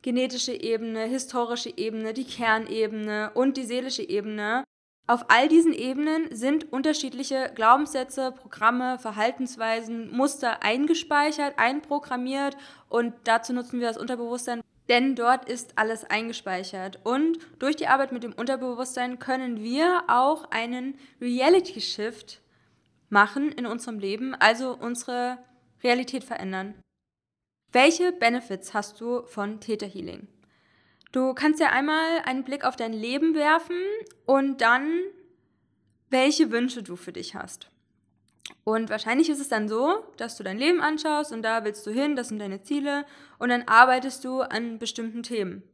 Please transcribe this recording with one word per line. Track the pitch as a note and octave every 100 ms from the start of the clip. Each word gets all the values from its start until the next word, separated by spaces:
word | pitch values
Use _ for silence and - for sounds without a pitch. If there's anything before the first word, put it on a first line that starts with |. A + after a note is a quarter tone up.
Genetische | C4 B3 B3 B3 -
Ebene, | A#3+ A3+ A3+ A3+ A3
historische | A3 C4 C4 B3+ A#3 A#3+ A#3+
Ebene, | - A3 A3 A3
die | A3
Kernebene | B3+ - A3+ A3 A3+ A3+ A3 A3 G#3+ G#3+ G#3+
und | - C4 C4+
die |
seelische | A#3+ B3 C4 B3
Ebene. | G#3 G#3 G#3 G#3+ G#3 A#3+ C#4 _ _ _ -
Auf | A#3+ -
all | A3+ D4
diesen | D#4+ E4
Ebenen | - B3+ C4 D4+ D#4+ D#4+
sind | A3+ B3+ D4+ D4+
unterschiedliche | B3+ D#4 D4+ C4+ A#3+ C4+ C4+ C4
Glaubenssätze, | - A3+ C4+ D4 C4+ - - C4
Programme, | C4 - - G#3+ B3 B3+ B3
Verhaltensweisen, | A3+ G#3+ A3+ C4 B3+ - A3+ A3+ A3+ A#3 A3+
Muster | A#3+ C#4 - B3 -
eingespeichert, | G3+ B3 D4+ E4 - D4 D4 D4+ C#4+ -
einprogrammiert | A#3 C#4+ - C#4+ C#4+ B3 B3 C#4 C#4 C#4 - - _
und | A#3 A#3+ A#3+
dazu | A3+ A3+ A3+
nutzen | B3 B3 B3
wir | A#3+
das | A3+
Unterbewusstsein, | A#3+ A#3+ A#3 A#3+ B3 A#3 - _ -
denn | A#3+ C4+
dort | A#3+ A#3+ B3+ B3+
ist | B3 - -
alles | A3 A3
eingespeichert. | - G#3+ A#3 A#3 G3 F#3 F#3+ F#3+ F#3+ F#3
Und | A3 B3+ D#4+ E4 - -
durch | C4+
die | D4+ -
Arbeit | C4+ C4+
mit | B3
dem | A#3
Unterbewusstsein | - B3 C4 B3+ A#3+ B3+ B3+ B3 B3
können | - C4 B3+ A3+
wir | A3 C4 E4+ F4+ F4
auch | A#3+ C4+ D#4 -
einen | A3+ A#3 B3 C4 C4+ - _
Reality-Shift | B3 A#3+ C#4 F#4 F4+ A3 - - G#3+ A#3 - - _ _ _ _ _ _ _
machen | G3+ G#3 C#4 D4
in | D4
unserem | A#3+ A#3 A#3+ A3
Leben, | G3 A3 C4
also | C4 G#3+ A#3 C4 B3
unsere | A#3 A#3+ - B3 B3 B3+ - _ _ _
Realität | B3 B3 B3 C4+
verändern. | - A#3 F#3+ F#3+ G3 G#3 _ _ _ _ _ _ _ _ _
Welche | B3 C#4+ E4 F4+
Benefits | F4+ A#3 A#3+ A#3+ F#3+ -
hast | G#3+ G3+ -
du | A#3 A#3+
von | A#3+ - G3+ G#3+
Theta | - G#3+ G3+
Healing? | F#3+ - F2+ G3+ _ _ _ _ _ _ _ _
Du | B3+ C4
kannst | B3+ D4+ D4+
ja | D4
einmal | B3+ C#4+ D#4 D#4+ E4
einen | - C4
Blick | C4 C#4
auf | B3+ B3+
dein | A3+
Leben | A3 A3+ C4+ D#4+
werfen | D4+ D4 D#4+ E4 F4 F#4+ A4 - _
und | - C4+ C#4 C4
dann, | A#3 B3 D4 E4+ F#4+ - _ _ _ _ _ _ _ _ _
welche | C4 C4+ D4 D4+
Wünsche | A#3 B3+ B3
du | F#3
für | F3 -
dich | F3 -
hast. | - - - - _ _ _ _ _ _ _ - -
Und | - A3 A3+
wahrscheinlich | G#3+ A3 B3+ D#4+
ist | C#4
es | C#4
dann | A3 G#3
so, | A3 C#4+ G#4 -
dass | - A#3 -
du |
dein | F#3 G3+
Leben | D4 F4
anschaust | D4+ D#4 D#4 D4+ D4
und | A3+
da | A3 A3+
willst | G#3 G#3
du | G#3
hin, | A3+ D4
das | C#4 A#3+
sind | G#3+
deine | G3+ G3
Ziele | - D4 C#4+ C#4+ C#4+ - - _
und | B3
dann | B3
arbeitest | - A3+ B3+ B3+ C4+ C4
du | B3+ C4
an | - A3 A#3 A3+
bestimmten | A3+ - A3+ A#3
Themen. | A#3+ A#3 F#3 F#3+ -